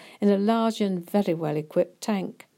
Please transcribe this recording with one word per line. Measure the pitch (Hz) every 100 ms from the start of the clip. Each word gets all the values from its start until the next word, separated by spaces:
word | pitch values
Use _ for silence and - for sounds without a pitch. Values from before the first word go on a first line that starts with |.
| - -
in | 208
a | 196
large | 202 226 226 220
and | 202 180 170
very | 202 196
well-equipped | 165 160 151 156 - 180 _
tank. | - 202 180 - -